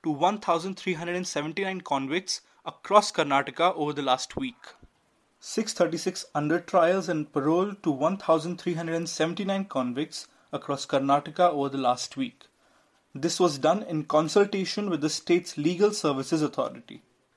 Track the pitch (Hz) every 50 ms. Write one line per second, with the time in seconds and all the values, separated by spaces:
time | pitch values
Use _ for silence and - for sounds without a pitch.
0 | - 165 151 139 156 180 208 214 - - 170 170 160 196 190 - - 190 180 156
1 | 170 170 175 180 185 180 - 156 147 156 165 - 196 190 190 185 175 - 143 135
2 | 135 131 147 180 196 - - - _ _ _ _ _ - - _ _ - 196 214
3 | 208 - - - 160 143 139 139 139 156 - - 165 180 190 165 147 147 147 139
4 | 143 135 127 127 - - - - 135 127 120 _ - - - _ - _ _ _
5 | _ _ _ _ _ _ _ _ - - - - 220 220 - - 180 160 160 160
6 | - 185 180 - - - _ 151 147 151 160 170 170 - - 185 165 165 185 196
7 | 170 170 175 156 151 - _ 151 135 151 160 175 185 208 202 - - 165 143 127
8 | 143 165 196 196 - - 160 160 147 175 180 170 - 180 175 160 170 165 165 165
9 | 170 160 - - 156 160 170 170 202 190 196 196 196 196 - 135 127 123 120 131
10 | 156 156 - - - - _ _ _ _ - 139 - - 143 135 - - - 135
11 | 135 139 139 147 143 165 147 - 180 175 151 143 139 139 135 135 131 123 123 123
12 | - - - 135 131 120 - _ - _ _ _ _ _ _ _ _ _ _ _
13 | _ _ _ 135 131 107 - - 185 175 143 135 131 156 175 208 214 - 170 156
14 | 151 - - 151 160 156 - 208 202 202 208 196 190 180 - - 208 202 170 156
15 | 143 156 - - - - 175 175 175 - - - 147 160 180 165 208 208 208 208
16 | - 156 139 131 135 - 160 160 151 143 - - 131 - - - - - - -
17 | _ _ _ _ _ _ _